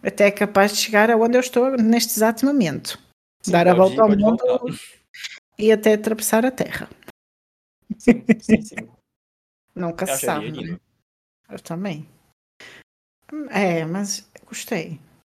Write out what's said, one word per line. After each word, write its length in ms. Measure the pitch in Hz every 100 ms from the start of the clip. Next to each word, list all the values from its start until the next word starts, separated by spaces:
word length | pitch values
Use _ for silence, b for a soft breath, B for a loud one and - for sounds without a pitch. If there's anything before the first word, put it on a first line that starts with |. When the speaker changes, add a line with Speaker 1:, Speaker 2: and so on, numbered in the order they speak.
Speaker 1:
Até 240 | 190 - 202
é 40 |
capaz 420 | 202 208 208 202
de 40 | 208
chegar 300 | - 214 220
aonde 280 | 233 226 247
eu 40 |
estou 300 | 247 - 262 262
neste 340 | 220 233 226
exato 340 | - 220 233 269
momento. 540 | 285 180 131 - - _ _ _ _
Speaker 2:
Sim, 100 | -
Speaker 1:
Dar 140 | 175 175
a 40 | 180
Speaker 2:
pode 40 |
Speaker 1:
volta 160 | 190 -
Speaker 2:
ir, 40 |
Speaker 1:
ao 60 | 220
Speaker 2:
pode 120 | 202
Speaker 1:
mundo 240 | 208 226 254 247
Speaker 2:
voltar. 180 | 247 254 - _ _ B B B _ _
Speaker 1:
e 140 | 214
até 220 | 214 214
atravessar 520 | 214 214 220 - 226 247
a 60 |
Terra. 380 | 254 - - - - - _ _ _ _ _ _ _ _ 214
Speaker 2:
Sim, 260 | - 233 - 226
sim, 200 | - 220
sim. 140 | - -
Speaker 1:
<laughs> 160 | - _ _ _ _ _ _ _ _
Nunca 300 | - 175 -
Speaker 2:
Eu 40 | - 135
Speaker 1:
se 80 | -
Speaker 2:
acharia 220 | 156 151
Speaker 1:
sabe, 20 | 156
né? 60 | 165
Speaker 2:
lindo. 140 | 180 _ _ _ _ _ _ _
Speaker 1:
Eu 100 | 202
também. 440 | - 170 202 156 156 _ _ _ _ _ B B _ _ _ _ _ 302 285
É, 360 | 175 196 170 160
mas 440 | 180 202 - _ - _
gostei. 540 | - - 202 160 156 _ _ _